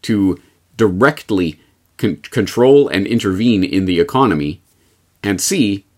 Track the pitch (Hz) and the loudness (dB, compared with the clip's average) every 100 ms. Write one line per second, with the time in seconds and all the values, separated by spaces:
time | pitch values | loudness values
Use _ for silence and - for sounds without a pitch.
0 | - 107 95 90 _ _ _ - 110 92 | -2 0 0 -2 _ _ _ -2 0 2
1 | 135 151 - 101 85 76 _ _ _ - | 0 0 -4 -2 -2 -6 _ _ _ -6
2 | 110 78 - - 98 - 127 143 143 90 | -4 -4 -6 -4 -4 2 4 6 4 -2
3 | 98 117 101 92 117 107 92 92 95 87 | -2 -2 -2 0 0 0 0 -2 0 0
4 | 85 131 131 78 73 - _ _ _ _ | 0 2 2 0 -4 -8 _ _ _ _
5 | _ _ 101 95 - 196 110 98 _ | _ _ -4 -4 -2 0 0 -2 _